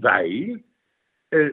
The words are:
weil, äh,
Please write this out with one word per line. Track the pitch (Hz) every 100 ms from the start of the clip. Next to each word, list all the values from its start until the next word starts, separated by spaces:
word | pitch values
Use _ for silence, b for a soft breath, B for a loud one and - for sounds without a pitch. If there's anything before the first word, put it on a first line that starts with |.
weil, | 120 98 82 101 190 240 - _ _ _ _ _ _
äh, | 160 147